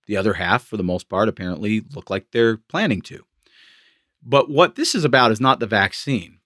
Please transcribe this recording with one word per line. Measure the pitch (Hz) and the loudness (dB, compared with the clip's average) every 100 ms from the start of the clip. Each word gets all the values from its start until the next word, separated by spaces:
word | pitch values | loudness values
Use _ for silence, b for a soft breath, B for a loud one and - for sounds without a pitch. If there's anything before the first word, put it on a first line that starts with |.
| - | -6
the | 101 | 0
other | 101 | 0
half, | 87 90 117 - | 0 0 0 -2
for | 107 | -6
the | |
most | 90 90 - | -4 -4 -4
part, | 95 110 | -2 -2
apparently | - 90 78 104 110 - - | -2 -8 -6 -2 -2 -4 -14
look | - | -8
like | 95 - | -8 -4
they're | 117 113 110 | 2 2 2
planning | - 165 208 98 | -6 -4 -2 -2
to. | - - - _ b b b b b b b _ | -6 -18 -20 _ b b b b b b b _
But | 120 139 135 | 0 2 2
what | 143 - - | 2 2 0
this | 320 | -4
is | 233 147 | -2 2
about | 131 120 | 4 4
is | 107 | 4
not | 131 131 | 2 0
the | 113 | 0
vaccine. | 107 98 - - 123 80 _ | 0 0 -2 -6 -6 -6 _